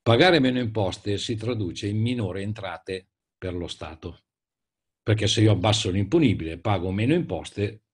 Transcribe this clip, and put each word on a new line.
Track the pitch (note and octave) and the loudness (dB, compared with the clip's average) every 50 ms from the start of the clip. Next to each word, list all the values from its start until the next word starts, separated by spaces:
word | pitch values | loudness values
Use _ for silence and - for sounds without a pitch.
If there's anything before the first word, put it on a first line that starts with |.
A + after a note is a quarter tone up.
Pagare | _ A#2+ A#2 A#2+ E3 F#3 F3 D#3 | _ 4 4 6 6 6 6 6
meno | C3 B2+ B2+ B2+ | 4 4 2 0
imposte | B2 A2+ G#2+ A2 G2+ F#2 F2+ - _ G#2 G2+ G2 | -2 -2 -2 -2 -2 -2 -2 -6 _ -4 -4 -4
si | - - A#2+ | -2 -4 -6
traduce | G#2+ A2 A2+ B2 A2 G#2 F2 - - - G2+ | -4 -4 -4 -4 -2 -4 -6 -6 -6 -6 -4
in | G2+ G#2+ | -2 0
minore | A2 A#2 B2+ A#2+ G#2+ F#2 F2 F#2+ G2 | 0 0 0 -2 -4 -4 -4 -6 -6
entrate | G#2 G2+ - G2+ F#2 F2 - _ - F#2 F#2 - _ _ _ _ _ _ | -6 -8 -8 -8 -10 -10 -10 _ -8 -10 -10 -10 _ _ _ _ _ _
per | _ - F#2 F2 | _ -8 -8 -6
lo | F2 E2+ | -6 -8
Stato, | D#2+ - - E2 D#2 D#2 D#2 - F2 D#2 - _ _ _ _ _ _ _ _ _ _ _ _ _ _ _ _ _ | -8 -10 -12 -12 -14 -12 -12 -12 -14 -14 -14 _ _ _ _ _ _ _ _ _ _ _ _ _ _ _ _ _
perché | - G#2+ G#2+ G#2+ | 0 0 2 2
se | G2 - - | 0 2 4
io | G#2+ G#2+ | 6 6
abbasso | G#2 F#2 F2 G#2+ G#2 - - G#2+ | 4 4 4 2 2 2 0 0
l'imponibile, | F2+ G2 G2+ F#2+ D3+ E3+ D#3+ B2 F#2+ E2+ E2 D#2+ E2 - | 0 0 0 2 2 4 4 4 2 2 -2 -8 -8 -6
pago | - A2 G#2 F#2 E2+ F#2 F#2 | -2 -2 -2 -2 -2 -2 -2
meno | G2 A2 B2 D#3 | 0 2 2 2
imposte | F3+ D#3+ - - D#2+ D#2 - - - G2+ G#2 A2 - _ _ | 2 0 -2 -6 -6 -6 -10 -6 -4 -4 -4 -4 -10 _ _